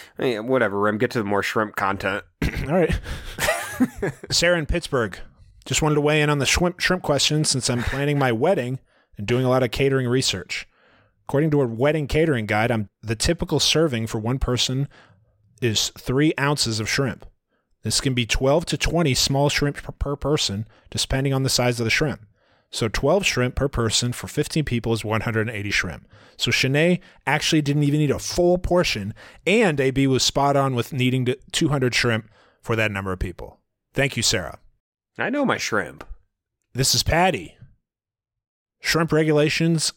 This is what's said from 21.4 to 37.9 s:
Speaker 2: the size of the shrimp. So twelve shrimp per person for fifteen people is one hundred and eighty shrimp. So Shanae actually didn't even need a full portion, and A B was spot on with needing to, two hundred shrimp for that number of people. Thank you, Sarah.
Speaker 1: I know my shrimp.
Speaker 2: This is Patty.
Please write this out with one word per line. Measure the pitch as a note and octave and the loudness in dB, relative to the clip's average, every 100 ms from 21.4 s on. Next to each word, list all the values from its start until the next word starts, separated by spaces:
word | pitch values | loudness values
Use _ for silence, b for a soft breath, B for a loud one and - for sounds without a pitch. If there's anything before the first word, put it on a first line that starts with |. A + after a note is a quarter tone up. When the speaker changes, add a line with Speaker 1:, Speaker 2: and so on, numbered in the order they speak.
Speaker 2:
the | C3 | 0
size | - B2 A#2+ | 2 0 0
of | |
the | A2+ | 0
shrimp. | - D#3 - - _ _ _ _ | 0 0 -4 -12 _ _ _ _
So | - A2+ | -4 -2
twelve | - C#3 F#3+ F3+ | 0 2 2 2
shrimp | - B2 - | 0 -2 0
per | C3+ | -2
person | - A2+ - B2 | 0 0 0 -2
for | - F#3 | -4 -6
fifteen | - D3+ E3 C#3+ | -4 -2 -2 -2
people | A#2+ A#2 | -2 -2
is | A2+ G#2+ | -2 -2
one | A2 | -2
hundred | A#2+ A2 A2 | -2 -2 -2
and | G#2+ | -4
eighty | G2+ | -4
shrimp. | - F2+ - - b b b | -2 -4 -8 -16 b b b
So | - | -2
Shanae | - C3 C#3+ E3+ F3 b b - | 0 2 2 4 2 b b -2
actually | D3 - D#3 | -2 2 0
didn't | C#3+ D3 | 2 2
even | C#3+ D3+ | 2 2
need | D3 | 0
a | - | 0
full | - - F3 F3+ | -4 0 2 2
portion, | - F3+ E3+ G#2+ G2+ - B B D#3 | 2 2 2 -2 -6 -10 B B 0
and | A3 G3+ C#3+ | 2 2 2
A | C3+ | 0
B | C3+ C#3 | 2 2
was | B2+ | 2
spot | - C#3 C#3+ C#3+ | 2 2 2 2
on | C3+ A#2+ | 2 0
with | - | -2
needing | C3+ B2+ B2+ B2 | 0 0 0 0
to, | B2+ - | -4 -4
two | - D#3 | -2 0
hundred | C#3+ B2+ - | 2 0 0
shrimp | A#2+ A2 - b b b | 0 -2 -4 b b b
for | - A2 | -4 0
that | G#2+ | 0
number | G2+ G2 | -2 -4
of | F#2 | -4
people. | F#2+ - G1+ - _ _ _ | -6 -8 -16 -20 _ _ _
Thank | - C#3 A#2+ | -2 -2 0
you, | |
Sarah. | - G#2 D2+ - - _ _ _ _ - | 0 -2 -4 -12 -20 _ _ _ _ -6
Speaker 1:
I | C#3+ | -4
know | C#4+ B3 | 0 0
my | G#2+ | -2
shrimp. | - G#2+ D#2 C#2+ - - _ _ _ _ _ | -2 -2 -4 -10 -16 -16 _ _ _ _ _
Speaker 2:
This | A#2 C3+ A2 | -2 0 2
is | |
Patty. | - D#3 F#3 B2 D2+ - - _ _ | 2 2 2 0 -6 -20 -20 _ _